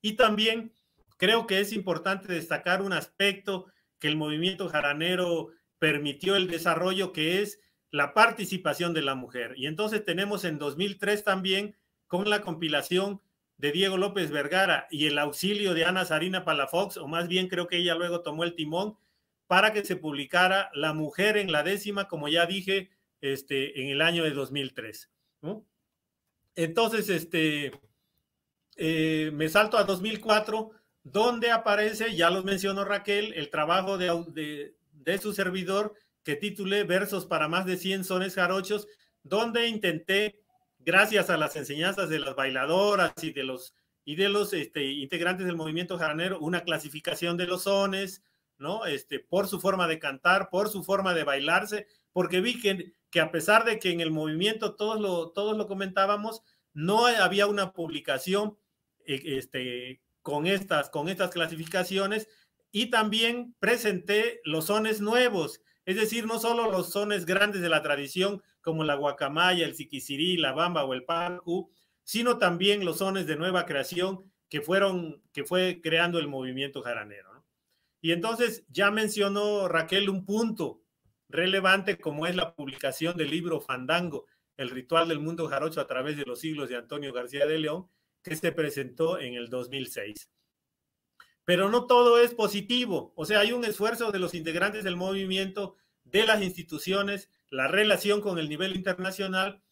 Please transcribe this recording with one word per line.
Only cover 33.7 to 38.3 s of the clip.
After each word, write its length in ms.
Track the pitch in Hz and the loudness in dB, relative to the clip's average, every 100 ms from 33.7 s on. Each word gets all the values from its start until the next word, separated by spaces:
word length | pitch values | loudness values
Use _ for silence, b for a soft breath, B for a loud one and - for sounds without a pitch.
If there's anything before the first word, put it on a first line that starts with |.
| 180 190 196 | 2 2 -2
de, 260 | 180 170 165 | 0 0 -2
de, 460 | 160 151 147 143 _ _ | -8 -8 -8 -12 _ _
de 240 | 151 135 190 | -8 -2 -2
su 160 | 208 | -2
servidor, 600 | 196 190 185 175 196 208 b b _ | -2 -2 -2 0 0 -2 b b _
que 140 | - 143 | -6 -4
titulé 480 | 208 202 190 202 185 | -4 -4 -2 0 2
Versos 400 | 180 196 202 - | 0 0 -4 -2
para 240 | 165 151 | 0 2
más 160 | 170 185 | 0 0
de 100 | 180 | -2
cien 300 | 185 190 185 | -2 -4 -2
sones 300 | 185 190 | -2 -2